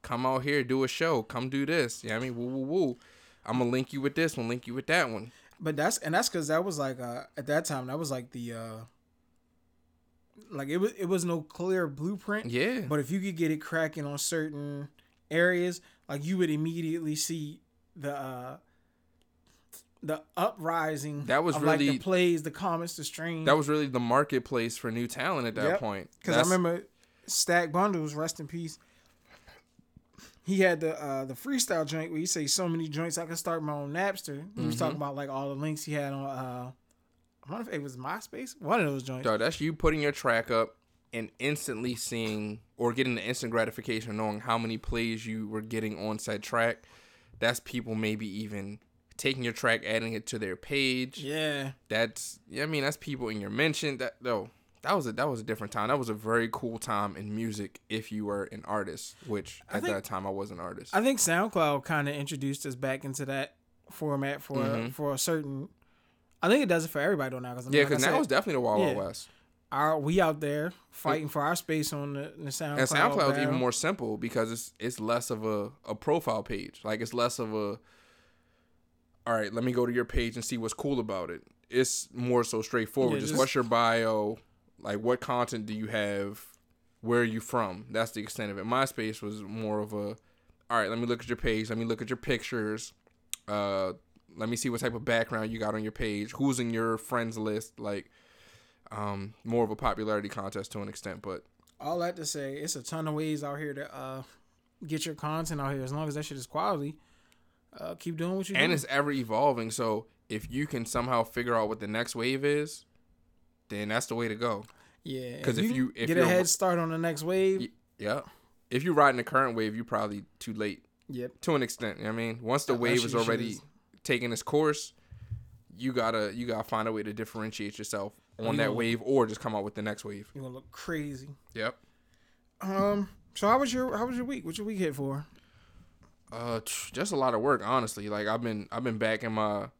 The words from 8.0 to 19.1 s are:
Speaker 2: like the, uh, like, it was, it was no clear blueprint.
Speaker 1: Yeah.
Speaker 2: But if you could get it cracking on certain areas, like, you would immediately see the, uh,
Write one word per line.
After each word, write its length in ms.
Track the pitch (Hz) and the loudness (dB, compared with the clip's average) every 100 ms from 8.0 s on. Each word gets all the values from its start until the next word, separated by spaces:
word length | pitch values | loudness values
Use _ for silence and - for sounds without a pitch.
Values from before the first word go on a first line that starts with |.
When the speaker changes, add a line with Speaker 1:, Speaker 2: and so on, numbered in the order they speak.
| 156 | -4
Speaker 2:
like 200 | 131 123 | -4 -6
the, 220 | 123 117 | -8 -8
uh, 240 | 113 113 110 113 _ _ _ _ _ _ _ _ _ _ _ _ _ _ - 123 | -8 -10 -12 -16 _ _ _ _ _ _ _ _ _ _ _ _ _ _ -20 -10
like, 160 | 143 139 | -8 -2
it 100 | 170 | 2
was, 140 | 208 | 2
it 120 | - | 0
was 180 | 175 185 | 0 2
no 160 | 175 170 | 2 0
clear 460 | 147 - 180 185 160 | -4 -4 0 2 0
blueprint. 600 | 139 165 202 - 208 120 | -2 -4 -4 -4 -4 0
Speaker 1:
Yeah. 340 | 120 190 254 | 2 2 0
Speaker 2:
But 180 | 143 151 | 0 0
if 100 | 131 | 0
you 100 | 190 | -2
could 180 | 190 165 | -2 0
get 140 | 160 | 0
it 60 | 156 | 0
cracking 440 | - 165 160 156 | -2 0 0 -2
on 120 | 143 143 | -6 -4
certain 720 | - 165 156 143 147 143 143 _ _ _ _ | -2 -2 -2 -6 -6 -8 -10 _ _ _ _
areas, 480 | 165 175 180 180 175 - _ - | 4 4 4 0 -2 -12 _ -8
like, 160 | 143 | -6
you 120 | 151 185 | -2 2
would 100 | 170 | 2
immediately 680 | 151 160 165 160 170 156 | 2 0 -2 -2 -2 -2
see 460 | 151 - 165 147 - _ _ _ | -2 -2 -4 -6 -10 _ _ _
the, 180 | 180 143 | -8 -6
uh, 420 | 139 131 127 127 143 _ _ _ _ _ | -4 -6 -8 -10 -14 _ _ _ _ _